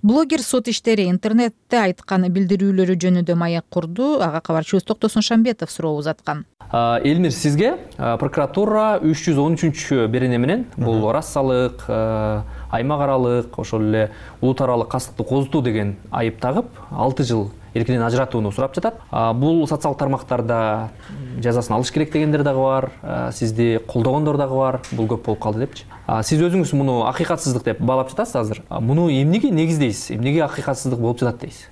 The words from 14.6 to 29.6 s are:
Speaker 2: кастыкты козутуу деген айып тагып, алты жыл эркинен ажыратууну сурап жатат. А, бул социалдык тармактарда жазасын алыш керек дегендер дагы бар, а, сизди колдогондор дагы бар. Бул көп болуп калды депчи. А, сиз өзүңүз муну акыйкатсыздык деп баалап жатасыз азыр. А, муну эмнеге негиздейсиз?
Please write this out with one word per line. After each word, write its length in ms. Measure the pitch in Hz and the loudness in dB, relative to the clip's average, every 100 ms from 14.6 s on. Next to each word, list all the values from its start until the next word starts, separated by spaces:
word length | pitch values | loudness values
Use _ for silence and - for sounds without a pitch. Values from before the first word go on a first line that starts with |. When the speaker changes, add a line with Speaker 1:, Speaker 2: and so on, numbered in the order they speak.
| 135 120 113 | 2 0 0
Speaker 2:
кастыкты 340 | 135 - - | -4 -6 -8
козутуу 380 | 120 135 139 156 | -2 0 0 0
деген 340 | 123 110 101 101 - | 0 0 -2 -6 -8
айып 280 | - 113 110 | -2 -2 -2
тагып, 240 | 127 160 240 - - | -2 -2 -4 -10 -14
алты 320 | - 120 131 | -2 -2 0
жыл 280 | 131 117 101 - - - | 0 0 -2 -8 -8 -4
эркинен 260 | 113 127 | 0 0
ажыратууну 500 | 117 120 131 120 104 | 2 0 0 0 -2
сурап 240 | 107 135 - | -2 -4 -2
жатат. 200 | 220 226 - | -4 -4 -8
А, 220 | - 113 | -2 0
бул 340 | 117 143 165 156 | 2 2 2 2
социалдык 320 | 151 151 139 | 0 -2 -2
тармактарда 920 | 139 135 - 123 117 117 110 107 110 - - 139 131 123 | -2 -2 -2 -2 0 0 2 0 -4 -12 -16 -14 -12 -4
жазасын 340 | 117 120 120 110 | 0 0 0 -2
алыш 160 | 127 | 0
керек 200 | - 151 | -2 -2
дегендер 320 | 156 151 151 | 0 0 2
дагы 160 | 143 131 | 2 2
бар, 320 | 135 135 131 - | 2 2 -2 -8
а, 280 | 107 123 120 | -8 -6 -6
сизди 480 | 113 113 110 117 113 - | -4 -4 2 2 2 0
колдогондор 500 | 123 117 139 151 147 | 0 2 2 2 0
дагы 180 | 139 131 | 0 2
бар. 260 | 135 127 - | 0 0 -6
Бул 140 | 120 110 | -2 0
көп 160 | 117 - | -2 -2
болуп 140 | 107 | -2
калды 200 | 110 107 | -2 -2
депчи. 240 | 127 - - - - | -4 -8 -18 -18 -4
А, 140 | 110 | -2
сиз 180 | 110 156 | 0 2
өзүңүз 320 | 175 185 165 143 | 2 2 0 0
муну 280 | 135 123 113 | 2 0 0
акыйкатсыздык 580 | 127 165 165 143 120 | -2 -2 -2 -2 -2
деп 160 | - 107 | -2 -2
баалап 280 | 117 131 131 | 0 0 0
жатасыз 260 | - - 131 | -4 -4 -2
азыр. 260 | 107 107 - | -2 -4 -8
А, 100 | - | -4
муну 300 | 113 143 170 | 0 2 4
эмнеге 400 | 135 143 196 285 | 4 4 4 2
негиздейсиз? 600 | 170 | 2